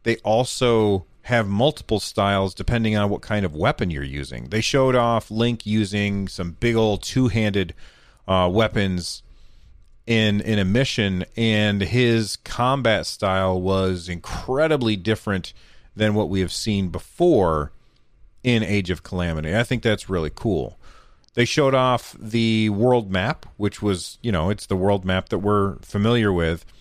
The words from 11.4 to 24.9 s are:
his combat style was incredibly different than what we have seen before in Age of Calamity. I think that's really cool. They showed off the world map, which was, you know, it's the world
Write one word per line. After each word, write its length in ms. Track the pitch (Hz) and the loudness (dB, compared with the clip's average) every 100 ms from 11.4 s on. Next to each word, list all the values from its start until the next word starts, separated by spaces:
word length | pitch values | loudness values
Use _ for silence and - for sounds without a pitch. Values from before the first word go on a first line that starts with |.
| 113 107 104 101 | 0 2 2 0
his 540 | 90 123 120 113 104 - | 0 2 2 2 0 -8
combat 680 | - - 123 139 117 98 | -8 -2 0 2 2 0
style 560 | 76 - 98 95 95 92 | -2 -4 0 0 0 0
was 480 | 92 95 95 90 85 | 0 0 0 -2 -6
incredibly 880 | 87 - - - 135 160 147 117 101 | -10 -10 -10 -4 0 2 2 0 0
different 560 | 107 107 110 95 - - - - - | -2 -2 0 -4 -4 -16 -20 -20 -12
than 200 | - 107 | -2 2
what 160 | 104 82 | 2 0
we 100 | 95 | 0
have 100 | 87 | -2
seen 380 | - 113 101 92 | -2 -2 -2 -2
before 840 | 82 - - 175 127 87 78 71 - _ _ _ _ - - | -6 -8 0 4 4 4 2 -4 -10 _ _ _ _ -20 -6
in 200 | 127 117 | 0 0
Age 260 | 95 104 90 | 2 0 0
of 140 | 85 | -4
Calamity. 520 | - 90 87 78 78 | -4 -4 -2 -2 -2
I 80 | 107 | -2
think 200 | 123 123 | 0 0
that's 260 | 113 104 - | 0 -2 -2
really 240 | 90 78 | -4 -4
cool. 440 | - 113 82 58 - - - - - _ | -4 -2 -2 -4 -10 -20 -20 -20 -20 _
They 100 | - | -2
showed 300 | 120 - 135 | 0 2 2
off 420 | 131 127 123 - - | 4 2 0 -4 -16
the 520 | 107 117 113 110 107 | -4 0 2 2 0
world 400 | 101 123 123 98 | 2 2 2 0
map, 320 | 95 110 165 - - | -2 -2 -4 -10 -6
which 240 | 101 - | -6 -2
was, 340 | 104 90 - - | -2 -2 -6 -8
you 100 | 120 | -2
know, 160 | 90 87 | 0 0
it's 160 | 104 | -2
the 120 | - 95 | -4 0
world 280 | 98 | 2